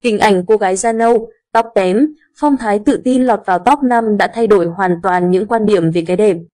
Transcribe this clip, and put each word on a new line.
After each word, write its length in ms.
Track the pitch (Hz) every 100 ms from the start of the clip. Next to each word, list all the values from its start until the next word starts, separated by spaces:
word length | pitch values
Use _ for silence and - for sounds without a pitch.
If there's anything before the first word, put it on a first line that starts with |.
Hình 160 | 240 208
ảnh 260 | 214 190 180
cô 100 | 214
gái 180 | 196 190
da 160 | 233
nâu, 380 | 226 226 226 226 _ _
tóc 120 | 226 226 208
tém, 320 | 185 202 302 302 _ _
phong 180 | 294 269
thái 220 | 226 202
tự 220 | 208 247
tin 200 | 254 254
lọt 160 | 254 202 202
vào 140 | 180
top 200 | 240 285
năm 340 | 262 233 226 202
đã 140 | -
thay 140 | 226 226
đổi 180 | 202 170
hoàn 260 | 175 185 175
toàn 280 | 190 180 180
những 160 | 185 208
quan 180 | 226 208
điểm 260 | 202 165
về 120 | 170 165
cái 100 | 180
đẹp. 200 | 214 170 170